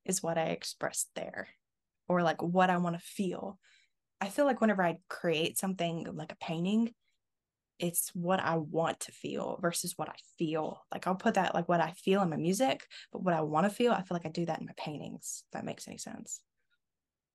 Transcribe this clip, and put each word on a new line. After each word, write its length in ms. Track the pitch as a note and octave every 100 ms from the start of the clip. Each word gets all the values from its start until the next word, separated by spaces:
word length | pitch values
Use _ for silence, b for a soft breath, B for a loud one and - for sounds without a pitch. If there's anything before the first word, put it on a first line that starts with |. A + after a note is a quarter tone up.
is 180 | - F#3
what 160 | E3 E3
I 100 | D#3+
express 600 | E3+ - - - - - -
there, 320 | E2+ - - _ _ _ _ _ -
or, 160 | F3+
like, 180 | E3+ D3+
what 280 | E3+ F3+ F#3
I 80 | F3+
wanna 220 | F3 E3+
feel. 580 | - - F#3+ F3 F#3+ G3+ b b b _ _ _
I 80 | G3
feel 180 | - C#4+
like 140 | B3
whenever 240 | A3 F#3+
I 140 | F3 E3 _
create 500 | - F3 D#3 E3 -
something 500 | F#3+ F#3+ E3+ E3 -
like 200 | D#3 D#3
a 60 | -
painting, 560 | - E3 F3+ G#3+ A#3 - _ _ _ _ _ _ _ _
it's 300 | F3 E3+ -
what 300 | F3+ F3 F#3+
I 180 | - E3
want 420 | D#3 D#3+ D#3+ -
to 100 | -
feel 460 | - C#3+ C#3 - -
versus 360 | F3 E3+ F3 -
what 120 | D#3
I 60 | - - -
feel. 460 | E3 D#3 D#3 - _
Like, 160 | F#3 F3
I'll 80 | F#3+
put 200 | A3+ G3
that, 200 | F3 -
like, 140 | E3+
what 100 | F3
I 120 | D#3+
feel 300 | F3 - F#3+
in 80 | F#3
my 80 | D3+
music, 480 | D#3+ G#3 C4+ - - B B
but 120 | -
what 100 | F#3
I 80 | D#3+
wanna 280 | D3+ D3+ G3+
feel, 240 | G3+ A#3+
I 80 | A3
feel 140 | F3+ F3
like 100 | E3+
I 40 |
do 160 | E3+ E3+
that 140 | -
in 60 | -
my 80 | -
paintings, 680 | - D3 - - - - -
if 60 |
that 140 | - -
makes 220 | - -
any 100 | -
sense. 440 | - - - - _ _ _ _ _ _ _ _ _